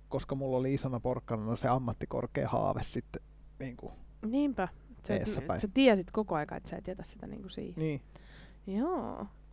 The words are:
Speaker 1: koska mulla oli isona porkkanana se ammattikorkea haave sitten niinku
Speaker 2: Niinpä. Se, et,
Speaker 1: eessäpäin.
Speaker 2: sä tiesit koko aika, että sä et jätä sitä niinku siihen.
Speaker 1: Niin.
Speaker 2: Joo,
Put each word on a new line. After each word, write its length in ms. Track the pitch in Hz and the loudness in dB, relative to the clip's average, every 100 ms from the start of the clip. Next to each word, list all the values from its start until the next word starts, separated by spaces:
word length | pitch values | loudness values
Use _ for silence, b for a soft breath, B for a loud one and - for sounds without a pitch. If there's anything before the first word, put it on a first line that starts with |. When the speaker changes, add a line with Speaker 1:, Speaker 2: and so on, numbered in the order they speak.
| - | -6
Speaker 1:
koska 260 | 139 - | -4 -2
mulla 220 | 135 135 127 | -2 2 2
oli 180 | 131 | 4
isona 260 | 139 135 123 | 2 2 0
porkkanana 560 | 127 123 - 113 107 117 | 0 -2 0 -2 0 2
se 120 | 127 | 4
ammattikorkea 800 | 127 120 113 - 123 123 - 127 | 4 2 -2 -2 -2 -2 0 2
haave 340 | 123 101 120 | 2 2 2
sitten 400 | 117 123 - - - - - - | -2 -4 -6 -8 -12 -16 -18 -10
niinku 340 | 135 120 - - - - 214 | -8 -8 -12 -12 -16 -8 0
Speaker 2:
Niinpä. 420 | 254 294 220 185 - - - | 2 2 2 -2 -4 -16 -12
Se, 140 | - 208 | -2 0
et, 40 | |
Speaker 1:
eessäpäin. 400 | 220 214 - 185 | 0 -2 -2 -2
Speaker 2:
sä 80 | 214 | 2
tiesit 360 | 220 269 202 180 | 8 10 8 6
koko 240 | - 202 | -2 0
aika, 220 | 160 151 - | 0 -2 -6
että 120 | - | -8
sä 80 | 170 | -8
et 100 | - | -6
jätä 160 | 185 | -8
sitä 220 | 170 - - | -10 -12 -10
niinku 220 | - 190 | -10 -10
siihen. 260 | - - 170 | -8 -8 -2
Speaker 1:
Niin. 240 | 160 143 - b b b b b - | 0 0 -6 b b b b b -4
Speaker 2:
Joo, 600 | 190 294 349 - - 208 - - | -2 0 0 -2 -6 -8 -12 -20